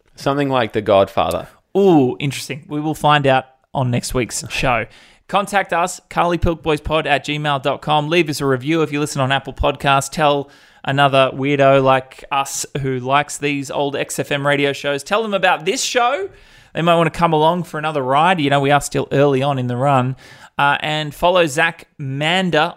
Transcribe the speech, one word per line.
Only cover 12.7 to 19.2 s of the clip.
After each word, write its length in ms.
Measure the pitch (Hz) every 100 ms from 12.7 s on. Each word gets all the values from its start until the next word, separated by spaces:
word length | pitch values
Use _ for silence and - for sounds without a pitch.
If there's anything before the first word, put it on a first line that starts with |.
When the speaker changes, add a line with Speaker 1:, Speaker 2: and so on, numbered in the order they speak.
| 147
Speaker 2:
who 180 | 135 131
likes 380 | 123 143 143 -
these 320 | 147 143 131
old 240 | - 143 139
X 220 | 147 -
F 120 | -
M 160 | 143 143
radio 240 | 143 139
shows, 320 | 135 143 139
tell 180 | - 208
them 120 | 220
about 320 | 196 185 147 160
this 180 | 254
show. 460 | - 247 240 302 392 - - - -
They 80 | -
might 140 | 170 170
wanna 140 | 160
come 240 | - 170
along 300 | 156 156 180
for 140 | 165 156
another 240 | 156 151
ride. 380 | 127 139 175 180
You 100 | 143
know, 120 | 143
we 100 | 139
are 80 | 143
still 280 | - 139 -
early 320 | 139